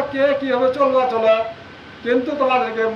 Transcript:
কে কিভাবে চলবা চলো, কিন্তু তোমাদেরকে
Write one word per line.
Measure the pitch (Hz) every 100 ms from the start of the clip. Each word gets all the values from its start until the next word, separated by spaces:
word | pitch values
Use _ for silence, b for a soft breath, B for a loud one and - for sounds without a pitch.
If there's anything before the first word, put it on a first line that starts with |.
| 262
কে | 269 285 269
কিভাবে | 269 247 262
চলবা | 285 269 262 254
চলো, | 226 220 220 226 - - - - -
কিন্তু | 233 254 294 285
তোমাদেরকে | 262 254 226 220 220